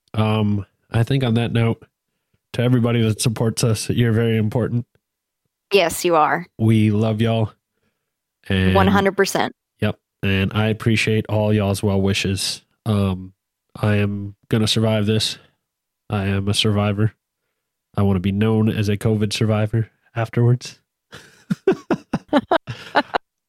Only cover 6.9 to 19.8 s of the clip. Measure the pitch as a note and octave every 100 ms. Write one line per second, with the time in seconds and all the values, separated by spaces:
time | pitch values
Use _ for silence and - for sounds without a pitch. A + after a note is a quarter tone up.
6.9 | G#2 A2 G#2+ A2+ A2+ G#2+ _ _ _ _
7.9 | _ _ _ _ _ - - F#3 F#3+ F#3+
8.9 | G3+ G3 F#3+ G3 F3 G#2+ - _ - G#2+
9.9 | - _ - G2 F#2+ F#2+ G#2 A2 G#2+ A#2
10.9 | G#2+ - A2 - G#2+ G#2+ G#2+ G2+ G2 G#2+
11.9 | G2 G2 G2 F#2+ G2 - - _ _ -
12.9 | G#2 G2 F#2 F#2 _ _ _ _ - G#2+
13.9 | G#2 G2+ G2+ G2+ - - A2+ G#2+ A2+ A2
14.9 | A2 G#2 A2 - - _ _ _ _ _
15.9 | _ - G#2 G2 G2 G2 G2+ A2 G#2 G#2
16.9 | G2+ G#2+ _ _ _ _ _ _ _ _
17.9 | - G2 F#2+ F#2+ G2 A2 A2 A2 - G#2
18.9 | G#2 A2+ G#2+ G#2+ - A2 G#2+ G#2+ A#2